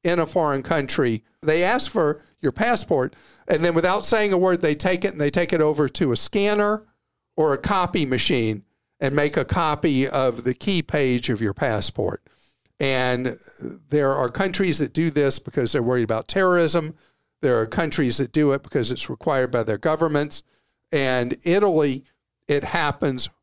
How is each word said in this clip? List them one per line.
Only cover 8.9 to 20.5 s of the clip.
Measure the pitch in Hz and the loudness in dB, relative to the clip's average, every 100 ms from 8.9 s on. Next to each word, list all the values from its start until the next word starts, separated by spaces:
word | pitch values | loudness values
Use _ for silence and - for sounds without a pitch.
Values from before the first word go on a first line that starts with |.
| _ | _
and | 139 143 | -2 0
make | 147 147 | 0 -2
a | 131 | -2
copy | 185 160 151 165 135 135 | 0 0 0 0 2 0
of | 135 131 117 | 0 -2 -2
the | 123 | -4
key | 123 - 185 | -4 -2 -2
page | - 151 131 123 - | 0 -2 0 0 -2
of | 110 | -2
your | 110 | -2
passport. | - 139 107 - - 92 - _ _ _ _ _ _ | -2 -2 0 -2 -2 -4 -6 _ _ _ _ _ _
And | 139 131 127 123 127 - - - - - _ | -2 0 0 0 -4 -8 -18 -14 -14 -14 _
there | 147 139 | 0 2
are | 139 123 | 2 -2
countries | 117 190 185 190 139 | -2 -2 0 0 0
that | 139 | -2
do | - 165 | 0 0
this | 147 139 - | 2 0 0
because | - - 120 | -4 -2 0
they're | 139 | 0
worried | 117 123 | 0 0
about | 110 113 - | 0 -2 -2
terrorism. | 196 185 175 160 170 156 165 _ _ _ _ | 0 2 2 2 0 -4 -14 _ _ _ _
There | 143 120 | 0 2
are | 113 | 0
countries | - 160 139 131 120 | -2 -2 0 0 0
that | 127 | -2
do | 156 147 | 0 2
it | 139 | 0
because | - 143 113 | -2 -4 -2
it's | 123 - | -4 -8
required | 127 - 135 127 | -6 -2 0 0
by | 120 | 0
their | 110 104 | -2 -2
governments. | 160 156 165 147 147 - _ | -2 0 0 0 -2 -8 _